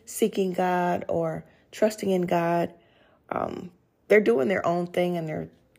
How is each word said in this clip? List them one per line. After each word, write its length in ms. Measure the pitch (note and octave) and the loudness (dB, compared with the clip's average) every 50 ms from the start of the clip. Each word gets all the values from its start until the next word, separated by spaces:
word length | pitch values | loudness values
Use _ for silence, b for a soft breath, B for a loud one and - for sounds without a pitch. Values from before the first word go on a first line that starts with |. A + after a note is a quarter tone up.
| b | b
seeking 480 | - - - A3+ G#3 - G#3 F#3+ F#3 F3 | -12 -2 0 0 0 0 0 -2 -2 0
God 500 | F#3 F#3 F3+ F3+ F3+ F3 F3 F3 - - | 0 0 0 2 2 0 0 -2 -2 -4
or 380 | - - E3+ E3 D#3+ D#3+ E3 b b b b b b | -4 -2 -2 -2 -2 -4 -8 b b b b b b
trusting 400 | - - G#3+ A3 G#3+ - G3+ G3 | -2 0 0 0 0 0 -2 0
in 160 | F#3+ F3+ F3 | 0 0 0
God. 440 | F3 F3+ E3+ E3+ E3+ E3+ E3+ E3+ - - b b b b b b b b b b - | 0 0 0 2 2 2 0 0 -2 -6 b b b b b b b b b b -8
Um, 420 | - - - G1+ - - - - - _ _ _ _ _ _ | -6 -4 -4 -4 -6 -8 -12 -14 -18 _ _ _ _ _ _
they're 140 | - G3+ G#3+ | 4 6 6
doing 280 | G3+ A3+ A#3 C3+ B2+ A#2+ | 6 4 4 2 2 0
their 140 | - - - | 0 0 0
own 180 | E3+ E3+ F3 F3 | 0 0 0 -2
thing 320 | F3 F3 F3+ F3 F3 F3+ | -2 -2 0 0 0 -2
and 100 | E3+ D#3+ | -4 -4
they're 220 | D#3 D#3 E3+ E3 - - _ _ _ _ | -6 -6 -8 -10 -12 -16 _ _ _ _